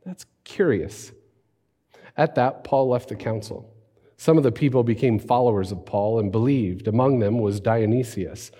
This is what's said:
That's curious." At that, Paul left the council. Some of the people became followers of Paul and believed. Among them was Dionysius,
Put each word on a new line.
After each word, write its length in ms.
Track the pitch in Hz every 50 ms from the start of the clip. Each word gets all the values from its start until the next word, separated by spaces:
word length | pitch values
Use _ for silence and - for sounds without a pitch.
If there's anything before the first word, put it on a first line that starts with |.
| _
That's 200 | 185 180 - - _ _ _ _
curious." 680 | - - - 196 165 117 92 78 - - - - - - - _ _ _ _ _ _ _ _ _ _ _ _ _ _ _ - - - _ -
At 180 | 156 156 -
that, 280 | - 123 131 - - -
Paul 260 | - - 135 135 131
left 200 | 123 120 - -
the 60 | 110
council. 560 | 107 - 113 110 110 104 110 - - - - - - _ _ _ _ _ _ _ _
Some 200 | - - 160 160
of 60 | 139
the 80 | 123
people 320 | 110 - 151 139 127 131 117
became 360 | 117 113 - 139 127 110 101
followers 520 | - - 123 123 127 123 107 101 95 92
of 140 | 98 87 -
Paul 340 | - - 104 101 107 113 113
and 120 | 104 98
believed. 560 | 98 113 113 135 143 131 110 92 90 95 110 110
Among 320 | 104 120 127 139 139 120
them 200 | 104 101 113 120
was 200 | 107 101 101 101
Dionysius, 920 | 98 113 113 117 110 107 113 127 127 117 - 104 90 82 - - - - - -